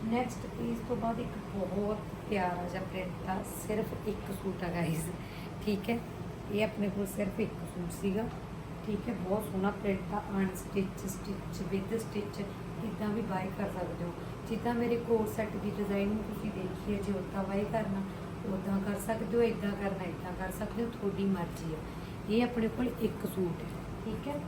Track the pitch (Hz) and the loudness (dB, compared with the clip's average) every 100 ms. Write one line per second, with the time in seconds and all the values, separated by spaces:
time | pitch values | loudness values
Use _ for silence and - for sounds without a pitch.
0 | 220 240 247 - - - 233 233 - 233 | 2 2 2 -2 -6 -2 -2 -2 0 0
1 | 226 233 240 - - 202 175 196 208 214 | 2 0 -2 -4 -4 -2 0 2 2 0
2 | - - - 208 180 175 175 180 185 190 | -2 -6 0 2 2 2 -2 -2 -2 -2
3 | 180 - 190 190 - - - 214 226 - | -2 -4 0 0 -2 -4 0 2 2 0
4 | 214 196 - 190 190 180 180 170 165 160 | -2 -2 -2 -2 -2 0 0 2 2 2
5 | 160 170 - - - - 214 196 214 233 | 0 -4 -6 -6 -6 -4 0 2 2 0
6 | - - - - - 208 214 - 202 196 | 0 -6 -6 -6 -2 2 2 2 0 2
7 | 196 - 196 - 208 - - 185 170 - | 0 0 0 2 0 -2 -6 -4 -4 0
8 | 196 190 233 - - - - - 220 202 | 2 2 0 -4 -8 -8 -6 -6 -2 -2
9 | 233 196 180 208 - 190 196 202 208 190 | 0 -2 2 2 2 2 2 2 2 2
10 | 180 208 - 196 190 - - 202 190 - | 0 -2 0 2 2 0 -2 0 0 -2
11 | 190 - - 202 - - 180 196 190 226 | -4 -4 -4 -4 -4 -4 0 0 0 -2
12 | - 208 202 - 196 - - - 226 175 | 0 -2 -2 -4 -4 -4 -6 -4 -4 -2
13 | 208 208 202 185 196 - 202 175 170 165 | 0 0 0 0 -2 -2 -2 -2 -2 -2
14 | 175 170 170 - - 220 233 240 233 233 | -4 -4 -6 -6 -2 0 2 2 4 2
15 | - 226 214 - 214 208 202 202 196 196 | 4 4 4 2 0 0 0 0 2 4
16 | 202 214 208 214 214 190 185 - - 202 | 4 2 0 -2 -2 0 -2 -2 0 0
17 | 196 190 175 196 190 196 208 226 208 196 | 2 0 0 -2 2 2 2 2 2 0
18 | 190 - - - 214 196 196 196 202 202 | -2 -4 -6 -4 -2 -2 2 2 2 0
19 | - 220 202 233 233 190 202 196 196 175 | 0 0 4 6 6 4 0 2 0 0
20 | 180 156 180 180 185 185 214 214 233 - | -2 -4 -4 -2 -2 -2 -2 0 0 2
21 | 202 175 196 185 170 - 165 151 - - | 0 2 2 4 0 -2 -4 -4 -4 -6
22 | - - - 214 240 240 220 - 247 - | -6 -6 4 4 6 4 2 2 0 2
23 | 214 - 180 185 180 160 - - - - | 0 2 -2 2 0 0 -4 -6 -6 -4
24 | 220 226 - 294 | -4 -2 -2 -2